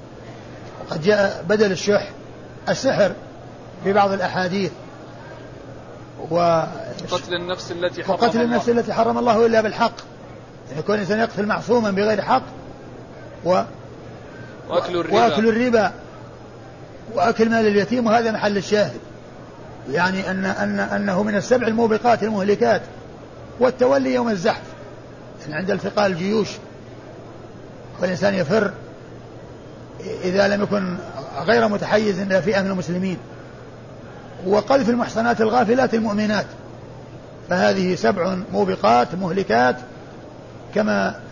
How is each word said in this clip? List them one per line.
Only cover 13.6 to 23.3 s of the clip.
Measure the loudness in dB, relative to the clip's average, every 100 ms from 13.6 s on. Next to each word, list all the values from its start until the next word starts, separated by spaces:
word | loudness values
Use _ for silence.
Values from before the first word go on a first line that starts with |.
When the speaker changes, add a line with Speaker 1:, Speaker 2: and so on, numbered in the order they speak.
| 0 -6 -16 -16 -16 -16 -16 -16 -16 -14 -2
Speaker 2:
وأكل | 0 0 -2
الربا. | 2 4
Speaker 1:
وأكل | 4 6 4
الربا | 4 4 4 4 -2 -14 -16 -16 -16 -18 -18 -18 -18 -18 -16 -6
وأكل | 2 2 4 4
مال | 4 4
اليتيم، | 4 4 2 4
وهذا | 4 4
محل | 0 0 0
الشاهد، | 2 2 2 -2 -12 -16 -18 -18 -18 -16 -16 -14 -4
يعني | 0 2 0 -2
أن، | -2 -2
أن، | -2 0 0
أنه | 0 0 0 0
من | 2 0
السبع | 2 2 4
الموبقات | 2 4 4 4 4
المهلكات، | 2 2 2 4 4 2 -2 -14 -16 -18 -18